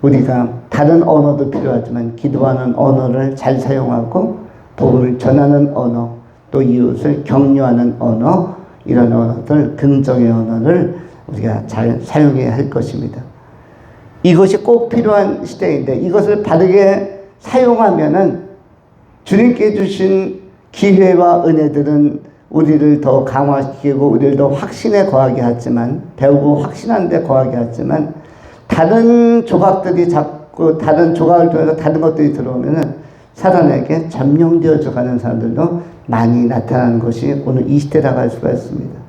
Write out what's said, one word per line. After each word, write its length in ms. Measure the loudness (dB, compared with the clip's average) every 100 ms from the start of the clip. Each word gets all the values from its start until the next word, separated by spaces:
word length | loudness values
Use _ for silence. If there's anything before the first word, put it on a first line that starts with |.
우리가 480 | 4 2 2 0 -2 -6 -8
다른 320 | 0 4 4
언어도 480 | 4 2 2 0 -2
필요하지만 680 | -4 -2 -4 -4 -6 -8 -6
기도하는 580 | -6 -2 -2 -2 -2
언어를 600 | 0 2 2 0 -2 -2 -4
잘 240 | -2 -2
사용하고 760 | -2 -2 -2 -4 -2 -4 -4 -6 -14 -20 -20
복음을 440 | -2 2 2 2 0
전하는 580 | 2 2 4 2 2 0
언어, 400 | -4 -4 -6 -10 -20 _ _
또 120 | -2
이웃을 600 | 0 2 0 0 -2 -4
격려하는 720 | -2 0 2 2 2 0 0 -2
언어, 580 | -2 0 0 0 -2 -8 -20 -18 -4
이런 260 | 0 2
언어들, 640 | 2 0 -4 -2 0 0 0
긍정의 540 | 0 2 0 0 2
언어를 680 | 0 -2 -2 0 0 0 -6 -16 -20 -14
우리가 380 | -8 -4 -6 -6
잘 340 | -4 -2 -2
사용해야 540 | -4 2 2 2 -2
할 160 | -2 -4
것입니다. 500 | -4 -6 -6 -8 -10 -16 -20 -20 -20 -20 -20 -20 -20 -20 -4
이것이 400 | 2 4 4 2
꼭 260 | 2 2 2
필요한 560 | -2 2 2 0 -4
시대인데 520 | -8 -6 -4 -2 -2 -4
이것을 460 | 0 0 2 0
바르게 840 | 0 2 4 4 4 2 -4 -12 -20 _
사용하면은 1040 | -4 0 2 4 2 2 0 2 0 -2 -12 -20 _ _ _ _ _ _
주님께 500 | -2 2 2 2 0
주신 680 | 0 -4 -2 0 0 -2 -10 -18 _ _
기회와 720 | -2 4 6 6 4 4 4 2
은혜들은 840 | 2 2 0 0 2 2 0 -14 _ _
우리를 480 | -2 2 4 4 2
더 240 | 2 0
강화시키고 840 | 0 -2 0 -2 -4 -6 -4 0 2
우리를 280 | 2 2 2
더 120 | 0
확신에 580 | 0 -6 -6 -2 0 2
거하게 340 | 2 0 0
하지만, 600 | -2 -2 -2 -2 -2 -6 -10 -2
배우고 400 | 2 4 2 0
확신하는 520 | -2 -8 -4 -2 0
데 140 | -2
거하게 340 | 0 0 0 -4
하지만 560 | -6 -6 -4 -4 -4 -8 -18 -20 -20 -20 _
다른 800 | 0 2 4 4 4 4 2 2
조각들이 640 | 2 2 0 -2 0 2
자꾸 680 | 0 -2 -8 -18 -2 0 0
다른 380 | 0 2 2
조각을 360 | 2 2 4 4
통해서 260 | 2 0 0
다른 260 | -2 0
것들이 320 | 0 0 0
들어오면은 640 | -2 -6 -6 -2 -2 -2 -6 -18 -20 _
사단에게 760 | -4 0 2 2 0 -2 -4 -4
점령되어져 840 | -4 0 2 4 2 2 0 0
가는 260 | -4 -4 -4
사람들도 600 | -4 -4 -4 -2 -2 -4 -10 -20 -8
많이 400 | -2 0 2 0
나타나는 520 | -2 -2 -2 0 0
것이 440 | -2 -4 -4 -4 -2
오늘 220 | -2 0
이 80 | -2
시대라고 400 | 0 -2 0 -2
할 100 | -4
수가 220 | -4 -4
있습니다. 500 | -4 -6 -10 -10 -14